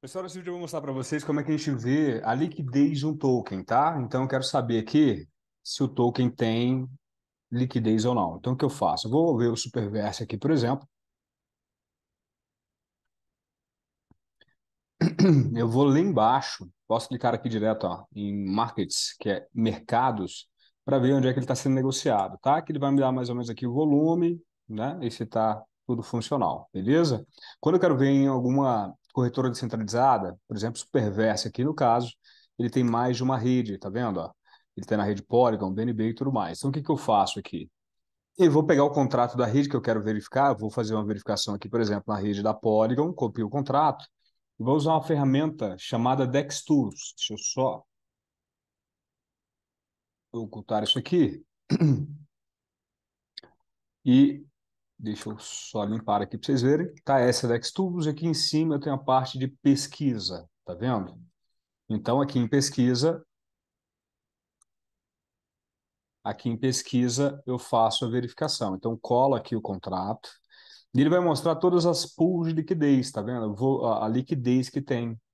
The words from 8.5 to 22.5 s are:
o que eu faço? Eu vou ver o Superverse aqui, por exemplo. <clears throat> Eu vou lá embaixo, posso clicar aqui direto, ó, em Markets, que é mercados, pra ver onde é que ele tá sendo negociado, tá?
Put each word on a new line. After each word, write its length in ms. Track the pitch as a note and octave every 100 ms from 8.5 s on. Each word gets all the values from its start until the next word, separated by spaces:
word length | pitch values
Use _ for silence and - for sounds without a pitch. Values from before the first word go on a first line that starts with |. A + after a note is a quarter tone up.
o 20 | B2+
que 80 |
eu 60 | C#3
faço? 380 | - F2+ D2+ A2
Eu 40 |
vou 260 | C3 E3 B2+
ver 120 | A#2
o 80 | A2+
Superverse 680 | - B2+ G#2 G#2 G#2 -
aqui, 140 | A#2 G#2
por 140 | C#3
exemplo. 360 | D#3 A#2 C#3 - _ _ _ _ _ _ _ _ _ _ _ _ _ _ _ _ _ _ _ _ _ _ _ _ _ _ _ _ _ _ _ _ _ _ _ _ _ _ _ _ _
<clears throat> 520 | D#3+ - F#3+ D3+ A2
Eu 140 | A2+ A#2
vou 160 | A#2
lá 160 | C#3+ C#3
embaixo, 680 | G3 D3 A2 B2+ - - F#2 _ _
posso 220 | A2+ -
clicar 240 | B2 B2+
aqui 160 | A#2 A#2
direto, 360 | A2+ G#2+ A2 F#2+
ó, 200 | E2+ - G#2
em 340 | G2+ G2+ G2
Markets, 680 | G2+ A2+ - F2+ - - -
que 100 | G#2+
é 180 | G2 -
mercados, 960 | - A2 G#2 - A#2 B2+ A2 F2+ - - _ _ _ -
pra 120 | C3+
ver 160 | B2+
onde 140 | C#3 B2+
é 60 |
que 60 | B2+
ele 60 | B2+
tá 100 | B2+
sendo 200 | C#3 C3+
negociado, 600 | C3 C3 D3+ G#2+ F#2+ F#2+
tá? 200 | C3